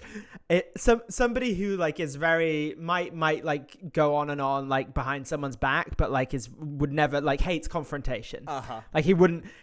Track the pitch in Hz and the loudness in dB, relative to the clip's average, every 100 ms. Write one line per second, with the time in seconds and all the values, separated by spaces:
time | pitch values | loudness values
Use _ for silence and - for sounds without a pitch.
0 | - 214 208 - - 175 - - - 233 | -14 -16 -16 -20 0 0 0 0 4 4
1 | - - 240 240 254 185 202 196 160 151 | 2 0 0 2 0 0 -2 0 0 0
2 | 156 139 165 165 165 156 151 - 165 180 | -6 -2 2 4 2 0 -2 -4 -2 -2
3 | 175 165 156 156 156 147 131 - 180 - | -2 0 0 0 0 -4 -4 -14 -6 2
4 | 151 147 147 143 135 139 135 135 135 139 | 2 2 0 -2 0 0 0 -2 -2 -4
5 | 127 139 127 151 139 120 135 151 - - | -2 -4 -4 -4 -4 -2 0 0 0 0
6 | 135 135 131 135 - - 151 143 143 147 | 0 2 0 -2 -6 -10 -10 -2 -2 2
7 | 151 143 143 139 185 165 - 165 143 147 | 2 2 0 2 2 0 -2 -4 -4 -6
8 | 135 117 - - 156 139 110 113 - 156 | -4 -4 -6 -12 -8 -8 -8 -12 -4 0
9 | 160 180 180 170 - - | 4 6 6 4 -6 -10